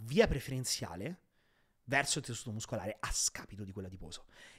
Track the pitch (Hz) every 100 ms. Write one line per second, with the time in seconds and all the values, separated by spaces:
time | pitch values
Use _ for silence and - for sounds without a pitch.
0 | 113 165 226 139 - 131 123 - 92 87
1 | 123 185 _ _ _ _ _ _ - 139
2 | 143 151 131 113 120 110 - 110 104 -
3 | - - - - - 98 98 98 92 92
4 | 80 - - - -